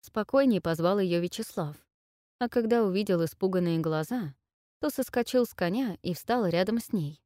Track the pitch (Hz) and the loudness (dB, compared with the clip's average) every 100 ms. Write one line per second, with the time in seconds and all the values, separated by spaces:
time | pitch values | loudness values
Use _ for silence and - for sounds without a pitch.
0 | - - 202 269 277 196 165 160 170 202 | -8 -6 2 4 4 4 0 0 2 2
1 | 190 170 175 - 226 - 156 147 _ _ | 2 0 -2 -6 -10 -6 -8 -8 _ _
2 | _ _ _ _ 240 247 226 233 214 185 | _ _ _ _ -2 0 2 2 2 0
3 | 208 180 165 - 190 185 175 165 160 156 | 0 2 0 0 0 2 2 0 0 -2
4 | 160 247 170 - _ _ _ _ 302 - | -2 -4 -6 -10 _ _ _ _ -4 -2
5 | 262 247 233 254 240 - 175 208 262 175 | -4 -2 0 0 0 -2 -2 -2 -4 -4
6 | - 175 - 247 196 165 190 233 - 208 | -6 -6 -2 0 2 2 0 0 -2 -4
7 | 147 151 | -4 -8